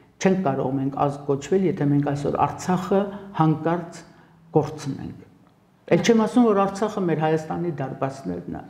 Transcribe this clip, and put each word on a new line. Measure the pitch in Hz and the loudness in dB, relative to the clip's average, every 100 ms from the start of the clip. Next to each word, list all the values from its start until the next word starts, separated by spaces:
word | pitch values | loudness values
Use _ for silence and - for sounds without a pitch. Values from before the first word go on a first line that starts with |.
| _ - | _ 0
չենք | 190 185 | 2 2
կարող | 156 131 139 | 0 0 -2
մենք | 135 135 - | -2 -2 0
ազգ | 143 143 | -2 -2
կոչվել, | - 139 - 190 185 | -2 -2 0 0 2
եթե | 143 143 | 0 2
մենք | 143 139 | 2 0
այսօր | 143 143 - | -2 -2 0
Արցախը | 143 - - 185 - 196 202 - - | 0 -2 -2 -2 2 0 0 -6 -6
հանկարծ | - 160 147 165 175 170 - - - - _ - | 2 2 2 0 -4 -6 -14 -20 -20 -20 _ -2
կորցնենք։ | 156 143 - 139 - - - - _ _ _ _ _ - | 0 0 -6 -8 -8 -10 -14 -20 _ _ _ _ _ 0
Էլ | 170 | 2
չեմ | - 226 | 6 4
ասում, | 214 247 233 | 4 4 4
որ | 196 | 4
Արցախը | 196 196 214 214 | 2 0 -4 0
մեր | 180 151 | 0 2
Հայաստանի | 156 160 - 170 170 | 2 0 -2 -6 -4
դարպասներն | 139 131 143 135 - 180 175 - | -4 -6 -4 -6 -6 -8 -8 -8
է։ | 160 | -12